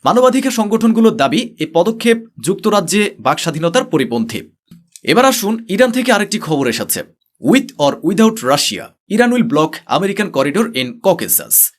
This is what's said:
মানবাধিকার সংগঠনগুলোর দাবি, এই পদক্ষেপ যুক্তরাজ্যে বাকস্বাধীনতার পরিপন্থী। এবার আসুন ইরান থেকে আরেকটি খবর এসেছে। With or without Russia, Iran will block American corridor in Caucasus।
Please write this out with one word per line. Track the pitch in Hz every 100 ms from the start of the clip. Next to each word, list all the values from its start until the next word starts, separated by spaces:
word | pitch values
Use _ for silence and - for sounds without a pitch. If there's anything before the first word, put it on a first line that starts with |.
| 135
মানবাধিকার | 220 254 254 262 226
সংগঠনগুলোর | 208 220 226 226 226 -
দাবি, | 139 156 165 -
এই | 151
পদক্ষেপ | 165 185 226 233 233 226 -
যুক্তরাজ্যে | - 190 220 208 165 196 208 -
বাকস্বাধীনতার | 127 147 165 151 170 233 269
পরিপন্থী। | 156 117 117 113 - - _ _ - _ - -
এবার | 180 262
আসুন | - 202 226 226
ইরান | 190 254
থেকে | 240 254
আরেকটি | 202 202 214
খবর | 156 151 131
এসেছে। | 113 98 90 - _ _ _
With | 123 262 - -
or | 143 135
without | 156 196 220 220
Russia, | 127 147 - 101 - _ _
Iran | 214 240
will | 247 117
block | 143 156 - -
American | 143 196 202 202
corridor | 135 139 165 226
in | 131 127 120
Caucasus। | 196 175 95 - 57 - -